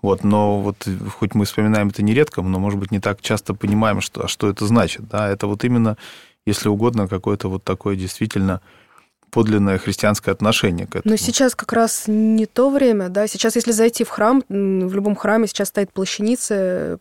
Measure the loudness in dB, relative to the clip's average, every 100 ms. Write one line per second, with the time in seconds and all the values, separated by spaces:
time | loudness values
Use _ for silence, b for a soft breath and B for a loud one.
0 | 0 2 2 2 2 0 -2 -6 -6 -6
1 | -8 -6 -2 0 0 0 2 2 0 0
2 | 0 2 2 0 -2 -2 -2 -2 -4 -2
3 | -2 -4 -2 -4 -4 -4 0 2 2 0
4 | -4 -6 -6 -2 -2 0 2 4 2 -2
5 | -6 -2 -2 -2 -2 -2 0 2 2 -2
6 | B B B B -4 -2 0 2 2 0
7 | -2 -2 -2 -2 -2 -6 -4 -4 -4 -4
8 | -4 -4 -4 -2 0 -2 b b b b
9 | b b _ 0 2 4 2 0 -2 0
10 | 0 0 0 0 2 2 0 -2 -6 -4
11 | 0 0 0 0 0 0 -4 0 0 0
12 | -2 2 2 2 0 2 2 4 4 2
13 | 0 -2 -2 0 0 0 0 2 2 2
14 | -4 0 2 2 0 -2 0 0 0 -2
15 | -2 0 2 2 2 -2 -4 -2 -2 -2
16 | -6 -2 -2 -2 -2 0 0 -2 -4 -8